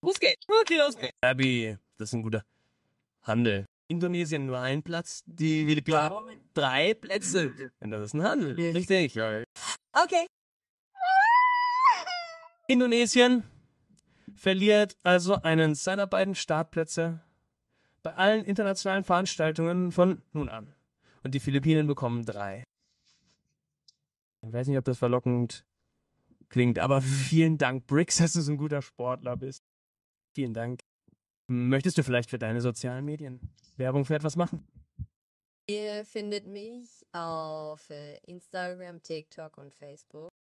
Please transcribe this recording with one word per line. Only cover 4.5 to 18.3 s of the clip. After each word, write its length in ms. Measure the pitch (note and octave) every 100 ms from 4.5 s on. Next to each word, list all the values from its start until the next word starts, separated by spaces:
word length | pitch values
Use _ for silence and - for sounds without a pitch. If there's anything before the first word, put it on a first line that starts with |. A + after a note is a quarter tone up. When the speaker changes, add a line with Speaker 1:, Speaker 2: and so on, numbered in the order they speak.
| B2+
Speaker 2:
ein 240 | B2+ C#3+
Platz, 400 | E3+ E3+ E3+ - -
die 400 | E3 D#3 D#3 D3+
Philippinen 320 | D3+ B2 D#3
Speaker 1:
Ja. 420 | D#3 G3+ A3 - _
Speaker 2:
drei 400 | - C#3 C3 E3+
Plätze. 800 | A3 - G3 F#3+ F3+ D3+ - C3+ _
Und 120 | G#2+
das 120 | G#2+
ist 100 | G#2
ein 100 | D3
Handel. 360 | F#3+ D4 D#3+ D3+
Speaker 1:
Ja. 120 | E3+
Speaker 2:
Richtig. 420 | E3+ F3+ F#3+ D3+ A2
Ja. 280 | A2 G#2+ - - - - _
Speaker 1:
Okay. 340 | - F4 F4 E4+ _ _ _ _ _ _ G5 F#5 F#5+ G#5+ A#5+ B5 B5 B5 B5 B5+ F#5 - F5+ E5+ E5 - _ -
Speaker 2:
Indonesien 760 | B3+ B3 A#3 A#3+ B3+ B3 B3 - - _ _ _ _ _ _ - -
verliert 640 | G3 F#3+ G3+ G#3 G#3 -
also 320 | F3+ F3+ F3 G3
einen 320 | E3 D#3+ D#3+
seiner 320 | D3+ - G3 G3
beiden 300 | F#3+ F#3+ F#3
Startplätze 920 | - D#3 E3 - D#3+ - E3 E3 _ _ _ _ _ _ _ _
bei 100 | D#3+
allen 300 | E3 F#3+